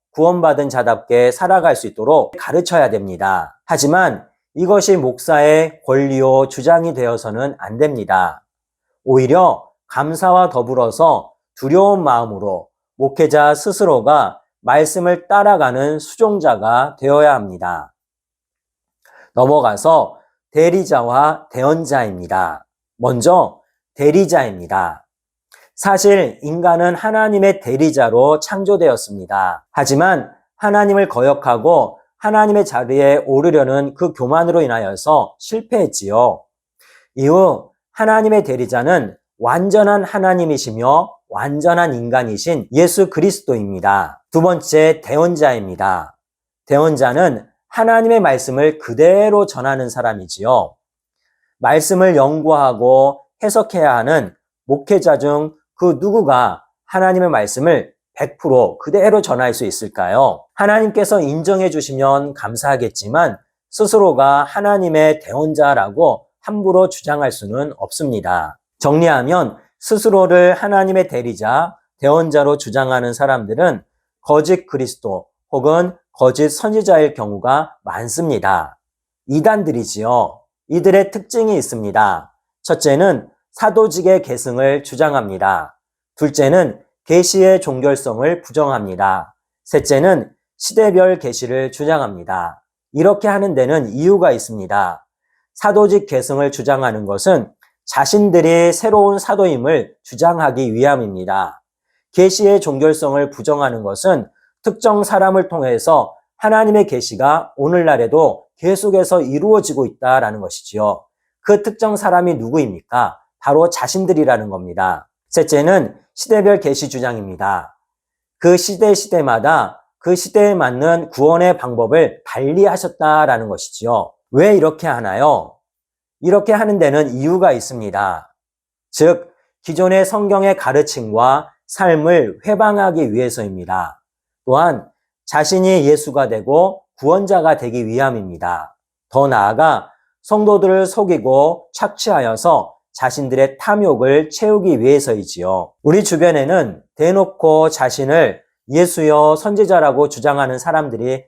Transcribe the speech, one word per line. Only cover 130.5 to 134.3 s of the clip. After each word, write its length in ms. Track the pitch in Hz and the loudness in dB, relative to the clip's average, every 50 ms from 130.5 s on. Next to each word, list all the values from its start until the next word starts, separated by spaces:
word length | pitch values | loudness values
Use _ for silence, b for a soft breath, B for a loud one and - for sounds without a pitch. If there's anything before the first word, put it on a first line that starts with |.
| 190 | 0
가르침과 960 | 190 - 123 135 147 147 - - 135 117 107 104 113 120 127 135 147 151 - _ _ _ | 0 -2 -2 0 0 0 0 -4 -10 -8 -4 -2 0 2 2 2 0 -2 -8 _ _ _
삶을 720 | - - - 190 180 165 151 151 165 175 165 123 101 87 - - | -18 -6 -2 0 2 2 2 2 2 2 2 2 0 -4 -10 -4
회방하기 640 | 208 208 208 220 208 208 202 196 190 165 165 151 117 104 | -4 0 0 0 0 2 0 0 0 0 0 -2 -2 -2
위해서입니다. 920 | 120 127 120 - 131 107 101 95 92 87 90 92 92 87 - - _ _ _ _ _ _ _ | -2 -4 -4 -4 -8 -10 -10 -10 -12 -10 -8 -6 -6 -6 -8 -12 _ _ _ _ _ _ _